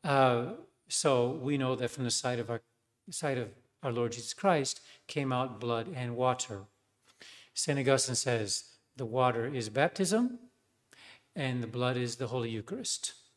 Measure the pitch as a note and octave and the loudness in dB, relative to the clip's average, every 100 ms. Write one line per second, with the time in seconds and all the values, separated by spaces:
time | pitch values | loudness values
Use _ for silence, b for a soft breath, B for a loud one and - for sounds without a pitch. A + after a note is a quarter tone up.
0 | E3+ C#3 C3 A#2+ B2 A#3 - _ _ - | 2 6 6 4 0 -8 -14 _ _ 0
1 | D#3 C3 A#2+ D#3 C3 C#3+ C3 B2 A#2+ - | 4 4 2 0 -2 0 0 0 -2 -2
2 | B2 - B2+ B2 A2+ A2+ _ _ _ _ | -2 0 0 -2 -2 -6 _ _ _ _
3 | - - D3+ B2+ G#2+ - _ _ C3+ A#2+ | -12 -6 -2 -2 -4 -10 _ _ -4 -2
4 | A#2 A#2 - - G3 E3 C3+ - B B | -2 -4 -10 -2 2 2 2 -6 B B
5 | B - C#3 B2+ C3 G#2+ A#2+ A#2 A2+ D3+ | B -4 0 0 -2 -4 -2 -2 -2 -6
6 | B2 A#2+ B2+ B2 - G2+ G2 _ _ _ | -6 0 2 2 -2 -8 -12 _ _ _
7 | _ B B B B - - C#3 C3+ C3+ | _ B B B B -6 0 2 6 4
8 | - A#2+ - A#2 G#2 - - _ _ - | 4 0 2 0 0 -4 -6 _ _ -10
9 | A#2+ A#2+ B2+ A#2 A#2 C#3 A2 A2+ D#3+ - | -4 2 4 4 -2 -4 -4 2 0 2
10 | F#3 A3 B3 B3 - _ _ _ _ B | 2 2 2 -2 -16 _ _ _ _ B
11 | B B B - C3+ B2 A2+ B2 B2 B2 | B B B -4 -2 -2 -4 -2 0 0
12 | B2 A#2+ B2+ B2+ A#2 A2 G#2 A3 A3+ - | -2 -4 -4 -2 -2 -4 -6 -8 -6 -6
13 | - - _ | -6 -12 _